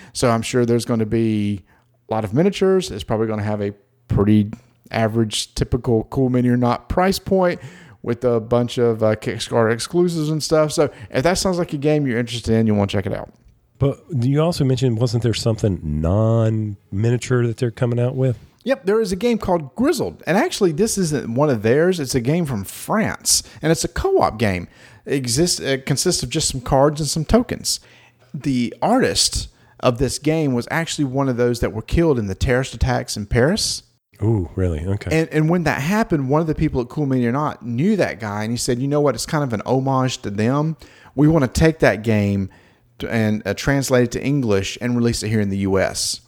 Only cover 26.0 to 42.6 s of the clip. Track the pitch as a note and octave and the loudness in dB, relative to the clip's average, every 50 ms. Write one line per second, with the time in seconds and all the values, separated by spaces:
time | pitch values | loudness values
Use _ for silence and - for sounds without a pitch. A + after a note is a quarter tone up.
26 | - C#3+ C3+ - C3+ A#2+ - D#3+ - - - B2+ - - D3 C3 C#3+ D#3 D3 D3+ | 0 0 0 -2 -2 -4 -2 -2 -2 -2 -4 -4 -2 2 4 4 4 4 2 0
27 | D#3 C#3 - D#3+ D3 - - B3 - - - - - - - - - - - - | -4 -4 -2 -2 -2 -2 -2 -2 -2 -4 -6 -8 -6 -6 -6 -6 -8 -18 -20 -20
28 | _ _ _ _ _ _ - C3+ - C#3+ C3 B2 A#2+ G#2+ - - - F#3 B3 C4 | _ _ _ _ _ _ -14 -8 -4 -2 -2 -2 -2 -4 -4 -4 0 0 2 2
29 | F3+ F#2+ - - - - - - - - _ _ _ _ _ - - B2+ A#2+ A2+ | 2 2 0 0 0 0 -2 -4 -8 -8 _ _ _ _ _ 0 0 0 2 2
30 | C3 A#2 - - - D3+ D#3+ D#3+ D3+ C#3 B2 A#2+ A2+ - - D#3+ D#3+ - - D#3 | -2 -4 -4 -2 -2 0 0 0 0 0 0 -2 -2 -4 -4 -4 -4 -4 -4 -4
31 | D3 B2+ B2+ C#3 C3+ C3 A#2+ A#2 B2 A#2+ A#2+ A#2+ B2 F#2 G2 A2+ - - - E3 | -4 -2 0 -2 0 0 0 2 2 0 2 0 -2 -4 -4 -6 -6 0 2 2
32 | E3+ D#3+ C3 A#2+ G#2 F#2+ F#2 - - - B2 C3 C3+ - - A2+ - B2+ B2 B2 | 4 4 2 2 0 -4 -4 -2 0 2 2 0 0 -2 -2 -2 0 0 0 -2
33 | B2 - - G#2+ G2+ - - A#2 B2+ D#3+ G#3 - - - - - - _ _ _ | -2 -4 -6 -6 -4 0 2 4 4 4 2 0 -2 -4 -4 -8 -10 _ _ _
34 | _ _ _ - G2+ A2 A2+ G2 E2 - - F#2+ F#2 F2 D#2+ D2 D#2 G2 G2 - | _ _ _ -2 0 2 2 2 0 -2 -2 -2 0 0 0 -2 -2 -4 -4 -4
35 | - - D#3 D#3+ D#3+ - D3+ D#3 D#3 D#3+ F3+ F#3 D#3 D3 - - C#3 F3 G#3 A3 | -2 -2 0 0 0 0 0 0 2 2 2 2 0 0 -2 -2 -2 -2 0 0
36 | A3 - E3+ D3 C3+ B2+ D3 D#3 E3+ D#3 C#3+ - D#3+ D3 A#2+ B2+ A#2 - - D3+ | 0 0 0 -2 0 0 0 0 0 0 -2 -2 -2 -2 -2 -2 -4 -4 -4 -4
37 | D3 C3+ C3 B2+ A#2+ A#2 B2 C#3+ D3+ B2+ - - - B2 A#2 A#2+ E3 G#3+ A3 E3+ | -2 0 0 2 2 0 0 0 -2 -4 -4 -6 -8 -6 -2 0 2 2 2 2
38 | B2+ F2 D2 G2 A2 G#2 G2+ G#2+ G#2+ A2+ A#2+ A2+ - C3+ A#2+ A#2+ C#3 C#3 D3 D3 | 0 -2 -4 -6 -6 -6 -4 -4 -4 -4 -4 -4 -2 -2 -2 -2 0 0 0 2
39 | D3 C#3 A#2 A#2 - - E3 D3+ C#3+ B2+ A2+ G2 - - B2+ C3+ C3 C3+ C3+ C3 | 2 2 0 -2 -4 -4 -2 -2 -2 -2 -4 -4 -2 0 0 0 0 0 0 0
40 | B2+ B2+ - - - G#2 G2+ G#2 G#2+ A#2+ C#3 D3 D3+ D#3+ D#3 - - - - - | 0 0 -2 -4 -8 -6 -2 0 0 0 2 0 0 -2 -4 -6 -12 -20 -20 -20
41 | - - - C3 D3 D3+ E3 D#3 C3 A#2 - - D#3+ D#3+ D#3+ - D3 B2 G2 G#2+ | -20 -8 0 2 4 4 4 4 2 0 0 2 2 2 4 4 2 2 2 2
42 | G#2+ A2+ G#2+ G#2 G2+ G2+ G2 G2 F#2+ - - - | 0 2 2 2 2 2 0 0 -2 -6 -8 -18